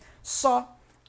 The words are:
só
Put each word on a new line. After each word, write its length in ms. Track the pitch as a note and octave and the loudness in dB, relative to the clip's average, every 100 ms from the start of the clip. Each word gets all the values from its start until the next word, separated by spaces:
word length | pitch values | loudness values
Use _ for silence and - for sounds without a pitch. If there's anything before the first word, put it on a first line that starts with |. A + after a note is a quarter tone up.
| - - | -20 -18
só 540 | - - C4+ B3 B3+ - _ _ | -8 -2 2 0 -2 -14 _ _